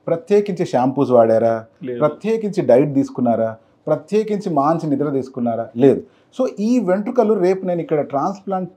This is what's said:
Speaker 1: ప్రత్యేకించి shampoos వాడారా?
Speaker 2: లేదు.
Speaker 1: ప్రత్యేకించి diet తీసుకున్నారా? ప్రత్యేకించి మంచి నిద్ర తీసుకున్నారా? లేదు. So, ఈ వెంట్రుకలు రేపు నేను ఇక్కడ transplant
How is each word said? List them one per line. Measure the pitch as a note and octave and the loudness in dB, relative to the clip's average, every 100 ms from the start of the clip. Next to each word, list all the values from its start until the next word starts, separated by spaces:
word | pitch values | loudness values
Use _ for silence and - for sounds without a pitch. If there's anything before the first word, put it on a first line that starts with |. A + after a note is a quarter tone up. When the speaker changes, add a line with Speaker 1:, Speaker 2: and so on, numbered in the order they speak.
| - | -6
Speaker 1:
ప్రత్యేకించి | E3 - G#3 G3+ F3+ F3 | -6 0 0 0 -4 -2
shampoos | B2 C3 C#3 B2+ | 0 0 0 4
వాడారా? | A#2+ A2+ A2+ A2+ A2+ A2 - | 6 6 4 2 -2 -8 -16
Speaker 2:
లేదు. | C3 A#2+ | -10 -2
Speaker 1:
ప్రత్యేకించి | D3 - G#3 A3+ G#3 F3+ C#3+ | -2 -2 -4 -2 -2 -2 4
diet | C#3+ D3+ | 4 4
తీసుకున్నారా? | C3+ C#3 - A#2+ A2 A2+ A2 _ _ D#3 | 0 -2 -2 0 0 -2 -6 _ _ -4
ప్రత్యేకించి | D3+ - G#3 G#3+ G#3 G3 | -4 -2 -2 -2 -4 -4
మంచి | D3 C#3+ E3 D#3+ | 0 0 0 -2
నిద్ర | C#3 D3 | -2 -2
తీసుకున్నారా? | C3+ - - A#2+ A2+ A2+ A#2 | -4 -6 -6 -4 -4 -6 2
లేదు. | C3+ F#2+ - _ _ - | 4 4 -2 _ _ -4
So, | B3+ - | -4 -2
ఈ | G#3+ B3 | 0 0
వెంట్రుకలు | F3+ F#3+ G#3+ A#3+ G#3+ | 0 -2 -2 0 2
రేపు | G#3+ F3+ F#3+ F#3 | 2 2 0 -2
నేను | E3+ | -4
ఇక్కడ | D#3+ D#3 | -2 -2
transplant | B2 C#3 E3+ G3 - F#3 F3+ | -2 -4 -4 -6 -6 -6 -6